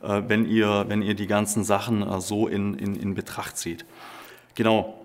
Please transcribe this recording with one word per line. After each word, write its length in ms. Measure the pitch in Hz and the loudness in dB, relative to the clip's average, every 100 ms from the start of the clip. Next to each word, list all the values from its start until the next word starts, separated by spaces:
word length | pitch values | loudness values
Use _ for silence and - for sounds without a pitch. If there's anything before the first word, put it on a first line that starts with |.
äh, 200 | - 101 113 | 0 -2 2
wenn 180 | 110 113 | 2 4
ihr, 380 | 110 107 101 101 | 4 4 4 2
wenn 140 | 104 | 0
ihr 120 | 101 | 0
die 120 | 104 101 | -2 0
ganzen 380 | 104 104 - | 2 2 0
Sachen, 380 | 98 101 120 110 | 2 0 2 0
äh, 180 | 98 98 | 0 -4
so 260 | 90 104 113 | -2 0 0
in, 280 | 101 101 | 0 -2
in, 200 | 101 101 | -2 -4
in 200 | 98 101 | -4 -4
Betracht 420 | 95 - - - - | -4 -6 -10 -10 -8
zieht. 280 | 85 82 - - - - - - _ | -8 -10 -14 -18 -18 -18 -20 -20 _
Genau. 400 | - 113 110 101 - | 0 4 4 2 -10